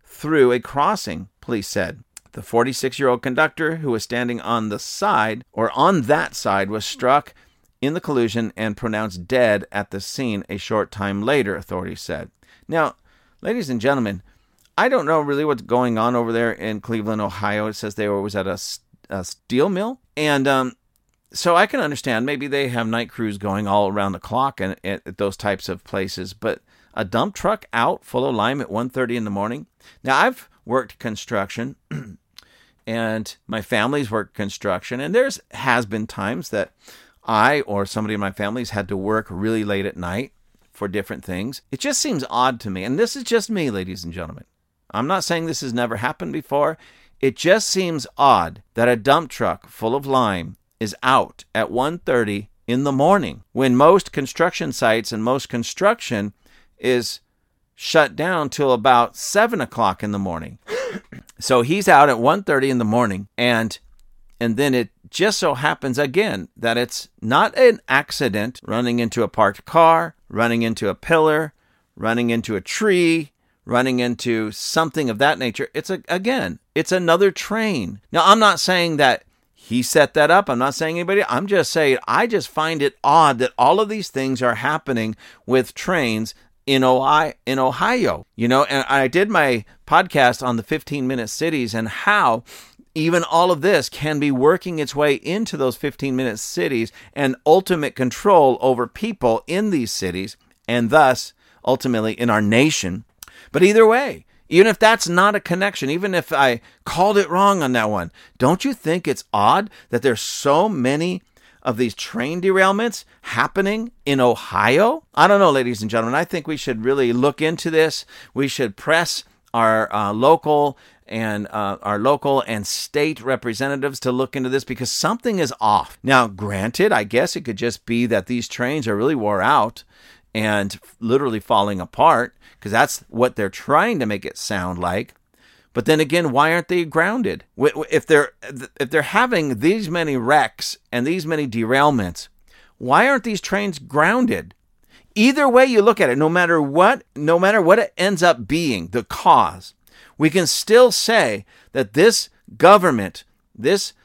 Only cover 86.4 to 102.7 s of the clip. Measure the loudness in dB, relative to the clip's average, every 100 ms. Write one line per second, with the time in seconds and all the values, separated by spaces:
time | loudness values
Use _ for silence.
86.4 | _ _ -2 2 4 4 4 2 0 -4
87.4 | -4 0 0 0 -2 0 -2 -4 -8 -4
88.4 | 2 2 2 0 0 2 2 2 2 2
89.4 | 2 0 -6 _ 0 2 2 2 2 2
90.4 | -4 -4 -4 -6 -4 -4 -4 -4 -6 -4
91.4 | -4 -2 -4 -4 -6 -4 0 2 2 0
92.4 | -4 -20 -20 _ _ -4 0 0 2 2
93.4 | 2 2 2 2 0 -6 -4 -2 0 4
94.4 | 4 4 0 -6 -6 0 0 0 -2 -4
95.4 | -4 -2 -2 -2 -6 -6 -4 -2 -4 -6
96.4 | -8 -4 -2 -2 -4 -8 -12 -4 -2 0
97.4 | 4 4 4 -2 -2 -4 -4 -2 4 6
98.4 | 6 4 0 0 -4 -6 -8 -2 0 0
99.4 | -2 -4 -2 -2 -2 -4 -6 -6 -8 -14
100.4 | _ _ -4 -2 4 6 6 2 -4 -18
101.4 | _ _ -2 -2 0 -2 -2 -2 0 2
102.4 | 4 4 4